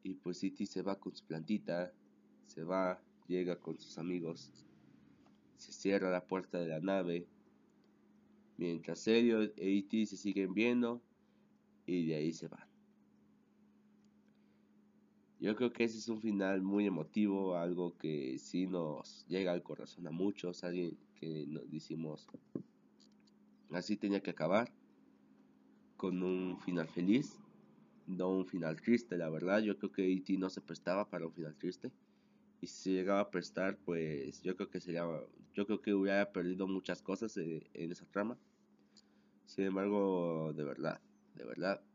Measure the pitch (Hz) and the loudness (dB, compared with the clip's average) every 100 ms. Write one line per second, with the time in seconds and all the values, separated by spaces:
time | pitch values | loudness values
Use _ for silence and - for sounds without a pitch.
0 | 95 92 90 90 95 95 101 95 90 98 | -8 -6 -4 -2 -2 0 -4 -2 -2 -2
1 | 92 - - 80 80 107 - 87 90 - | -6 -12 -8 -8 0 -2 0 -2 -2 -8
2 | - _ - - - - 82 92 92 90 | -20 _ -20 -20 -20 -10 -2 2 2 0
3 | - _ - 90 90 87 82 82 - - | -8 _ -4 0 0 -2 -6 -10 -10 -8
4 | 85 90 82 71 - - - - - - | -2 -2 -2 -8 -12 -20 -20 -20 -20 -20
5 | - - - - _ - - - 95 98 | -20 -20 -20 -20 _ -20 -18 -4 0 2
6 | 92 90 - 92 90 90 82 80 92 98 | 2 0 0 -4 -2 -4 -2 -2 0 2
7 | 90 85 87 - - _ - _ _ _ | 2 -2 -4 -18 -20 _ -20 _ _ _
8 | _ - - - - - 87 82 82 85 | _ -20 -20 -20 -20 -4 -2 -2 -4 -4
9 | - 113 120 110 107 - 92 101 98 113 | 4 6 6 4 2 0 2 2 2 0
10 | 107 92 104 98 95 95 120 123 120 120 | 0 -2 -2 0 0 4 4 4 2 -2
11 | - _ _ _ _ _ _ _ - 90 | -8 _ _ _ _ _ _ _ -2 0
12 | 80 78 78 78 - - - _ _ _ | 2 2 0 -2 -10 -14 -20 _ _ _
13 | _ _ - _ _ _ - _ _ _ | _ _ -20 _ _ _ -20 _ _ _
14 | - _ _ _ _ _ _ _ _ _ | -20 _ _ _ _ _ _ _ _ _
15 | _ _ _ _ 92 110 120 117 117 110 | _ _ _ _ -2 2 2 4 2 2
16 | 107 110 113 101 95 98 95 101 104 85 | -4 -2 0 2 4 2 4 4 4 2
17 | 78 110 104 98 95 87 87 87 87 - | 0 4 4 4 2 2 2 0 -2 -2
18 | 78 76 65 67 - 87 92 90 80 73 | -4 -2 -4 -6 -4 0 0 0 -2 -4
19 | - - - 90 92 87 - 76 - - | -10 -18 -4 0 2 0 -2 -10 -10 -10
20 | 85 82 98 98 87 - 90 87 85 - | -8 0 0 0 -6 -4 -4 -2 -2 -4
21 | - - 80 78 71 76 64 78 - 80 | -18 -12 -6 -6 -6 -8 -8 -10 -8 -6
22 | 80 76 - - _ - - _ - _ | -6 -8 -12 -20 _ -10 -10 _ -20 _
23 | - - - _ - _ - 85 92 104 | -20 -20 -20 _ -20 _ -8 -6 -2 0
24 | 104 98 - - 80 98 120 - - - | 2 0 0 0 4 4 2 -6 -20 -20
25 | - _ - - - _ - - - - | -20 _ -20 -20 -20 _ -20 -20 -20 -4
26 | 92 92 92 92 92 90 - 87 80 - | -2 0 0 0 0 -4 -2 -2 -2 0
27 | 90 120 151 - - - - - - - | 4 4 4 -8 -20 -20 -20 -20 -20 -20
28 | - 92 92 95 92 92 80 80 - 120 | -8 -2 2 2 0 -2 -2 -2 4 2
29 | - 87 82 80 87 104 107 95 101 - | 2 -2 -2 -2 2 4 4 0 -4 0
30 | 92 92 90 95 92 90 - 82 - 92 | 2 2 0 0 0 -4 -12 -8 -2 0
31 | 104 90 82 82 78 76 87 - 131 - | 0 -4 -6 -8 -10 -6 -6 -6 -10 -12
32 | _ _ _ _ - _ 87 - 95 92 | _ _ _ _ -20 _ -12 -6 2 2
33 | 92 98 101 92 85 - 95 101 - 85 | 4 4 2 0 -4 -2 -2 -2 -2 0
34 | 80 73 65 - 90 92 98 92 87 85 | 0 -2 -6 -6 -4 -4 -4 -6 -4 -2
35 | 85 78 - - - - 101 104 - 101 | -2 -4 -8 -16 -10 -4 0 0 2 4
36 | 98 98 101 95 90 92 95 95 - 87 | 6 4 2 0 -2 0 0 -2 -2 -6
37 | - 98 113 - 82 80 - - 82 87 | -4 -4 -2 -4 -4 -6 -8 -8 -6 -8
38 | - 98 107 123 _ _ _ _ _ - | -6 -2 -2 -4 _ _ _ _ _ -20
39 | _ _ _ _ - - 95 95 101 104 | _ _ _ _ -10 -2 0 2 2 4
40 | 98 92 85 80 80 78 71 65 78 - | 4 4 2 0 -2 -2 -4 -2 -4 -4
41 | _ - _ - 58 62 90 98 - | _ -20 _ -14 -10 -2 -2 -2 -4